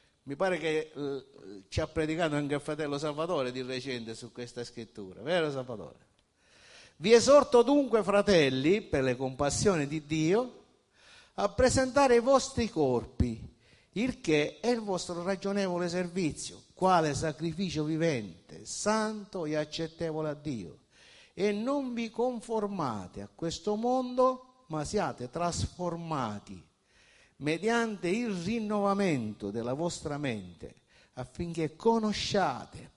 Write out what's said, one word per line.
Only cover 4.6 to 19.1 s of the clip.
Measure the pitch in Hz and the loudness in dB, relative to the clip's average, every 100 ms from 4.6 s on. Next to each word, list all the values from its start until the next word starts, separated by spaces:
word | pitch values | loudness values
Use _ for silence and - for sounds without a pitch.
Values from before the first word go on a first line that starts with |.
scrittura, | 120 120 110 - 95 92 | -12 -12 -14 -14 -14 -10
vero | 131 180 156 | -2 0 0
Salvatore? | 135 123 110 76 - _ _ _ _ _ _ - - - - | -4 -8 -10 -14 -18 _ _ _ _ _ _ -20 -20 -20 -2
"Vi | 180 | 6
esorto | 233 240 285 - 240 | 6 10 8 8 4
dunque, | 233 285 254 220 | 6 4 4 2
fratelli, | 180 202 202 180 135 131 147 214 | 4 4 6 6 6 4 4 2
per | 208 147 | 2 0
le | 131 123 | 0 0
compassioni | 131 127 143 - 208 170 139 | -4 -2 -2 2 2 2 0
di | 156 147 | -4 -4
Dio, | 160 156 214 254 - _ _ _ _ - - - | 0 2 2 0 -8 _ _ _ _ -20 -20 -12
a | - 202 | -2 -2
presentare | - 254 262 262 285 269 | 2 4 4 4 6 6
i | 240 | 6
vostri | 240 262 254 - 220 | 6 4 4 -2 0
corpi, | 156 135 120 113 - 123 110 - _ _ _ _ | 2 2 2 0 -2 0 -2 -12 _ _ _ _
il | 185 254 - | -4 -2 -2
che | - 151 151 - | 2 2 2 -2
è | 233 | -2
il | 233 | 0
vostro | 208 180 - 175 | -2 -4 -4 -6
ragionevole | 175 196 202 202 190 175 175 | -4 -2 -2 -2 0 0 -2
servizio, | 175 175 180 156 - - - - | -2 -4 -2 -2 -4 -10 -14 -14
quale | - 185 175 156 | 0 4 6 4
sacrificio | 139 156 151 170 160 185 143 | 0 -2 -2 -4 -4 -4 -2
vivente, | 151 156 165 127 98 82 - 80 | -2 0 0 0 -4 -14 -20 -18
santo | 107 - 208 220 214 | -12 -4 0 0 0